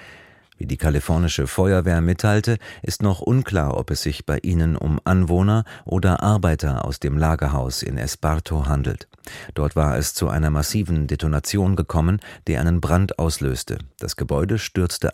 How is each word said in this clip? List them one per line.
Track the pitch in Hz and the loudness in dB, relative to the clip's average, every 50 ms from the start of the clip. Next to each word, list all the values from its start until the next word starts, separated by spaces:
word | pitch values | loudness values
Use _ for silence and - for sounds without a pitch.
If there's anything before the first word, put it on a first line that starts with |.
| - - - - - - - _ _ _ _ | -20 -20 -20 -20 -20 -20 -20 _ _ _ _
Wie | _ - | _ -8
die | - 65 | -6 -4
kalifornische | - - 80 71 71 - - 82 82 87 80 - - 69 | 0 0 2 2 2 0 0 2 2 2 0 0 -2 -2
Feuerwehr | 67 - - 92 98 98 92 80 92 85 82 | -2 0 0 2 4 2 2 2 2 2 2
mitteilte, | 82 87 90 - - 107 104 107 - 117 117 - - - - - - | 2 2 0 2 2 2 2 2 2 0 -2 -2 -4 -12 -16 -10 -8
ist | - - - | -8 -4 0
noch | 107 101 92 - | 0 0 0 0
unklar, | - - 123 135 127 - 101 87 73 69 62 | 0 2 2 2 2 0 0 0 0 0 0
ob | 64 64 - | -2 -2 -4
es | 67 - | -4 -4
sich | - 76 71 - - | -2 -4 -6 -4 -4
bei | - 73 60 | -4 -4 -2
ihnen | - 92 87 82 82 82 76 | 0 0 2 2 2 2 0
um | - - 76 76 - - | 0 0 -2 -2 0 0
Anwohner | - 92 92 90 78 87 90 95 104 107 113 110 - - - - | 2 2 4 4 4 4 4 4 4 4 2 0 -4 -10 -16 -6
oder | - 90 92 87 92 90 - - | -4 -2 2 2 2 2 2 2
Arbeiter | 104 107 98 92 85 78 - - 71 65 - - | 2 2 4 2 2 2 2 0 -2 -2 -2 -4
aus | 67 67 - | -4 -6 -4
dem | - 71 69 | -4 -2 0
Lagerhaus | 76 80 78 80 - 73 69 71 67 64 64 - - | 2 2 2 2 2 0 0 0 -2 -2 -4 -6 -6
in | - - 67 | -6 -6 -6
Esparto | 62 60 - - - - 78 78 80 - - 82 76 69 | -4 -4 -6 -6 -4 -2 -2 0 -2 -2 -2 -2 -2 0
handelt. | 71 71 71 64 - - - - - _ _ - - - - - - - | 0 0 0 0 -2 -4 -6 -10 -18 _ _ -20 -20 -18 -18 -18 -10 -4
Dort | - 73 73 - | -2 -2 0 2
war | 80 76 73 60 | 2 2 2 2
es | 65 76 - - | 0 -2 -4 -2
zu | - 87 | -2 -2
einer | 62 - 78 78 76 | 0 0 0 2 2
massiven | 73 76 76 - - 107 95 82 85 78 73 | 2 0 0 0 0 -2 0 0 0 0 0
Detonation | - 71 - 82 78 73 73 - - - 101 95 95 92 | 0 -2 -2 0 0 0 0 -2 -2 0 0 2 2 2
gekommen, | 80 78 - - 80 80 87 101 107 - - - - _ - | 0 0 0 0 2 2 2 0 0 -4 -10 -18 -8 _ -2
die | 78 | 0
einen | 62 76 85 87 85 | 0 2 2 2 2
Brand | 78 76 85 90 98 - - | 2 2 2 2 2 2 0
auslöste. | - 82 80 - - 71 67 64 - - - - - - - _ | 0 0 -2 0 -2 -2 -4 -4 -4 -6 -6 -8 -8 -8 -14 _
Das | - - - - | -10 -10 -8 -6
Gebäude | - 67 65 73 71 78 95 113 104 | -6 -4 -2 0 0 0 0 0 -2
stürzte | - - - 92 90 85 - - - - | -4 -4 -2 0 0 0 0 -2 -4 -4